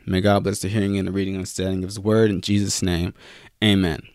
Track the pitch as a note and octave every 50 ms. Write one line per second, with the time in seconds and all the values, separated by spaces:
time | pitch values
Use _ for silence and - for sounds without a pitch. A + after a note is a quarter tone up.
0 | _ - F#2+ F#2 F#2+ G#2 G2+ G2+ F2 G2 G2+ - - G2 G#2 A2+ G2 G2 G2 G2
1 | F#2 F#2 F#2 G2 F#2+ F#2+ F#2+ F#2+ F#2 - - - F#2 F#2+ F#2+ F#2 F#2 F2+ G2+ G#2
2 | G2 G#2+ A2 A2+ A2+ G#2+ G2+ - - - G2+ G2+ G2+ F#2+ - - - F#2 F2+ E2+
3 | F2 F2 - - - - - - - - _ _ G#2+ G#2+ G2+ G2 F#2+ E2+ D2+ -
4 | - -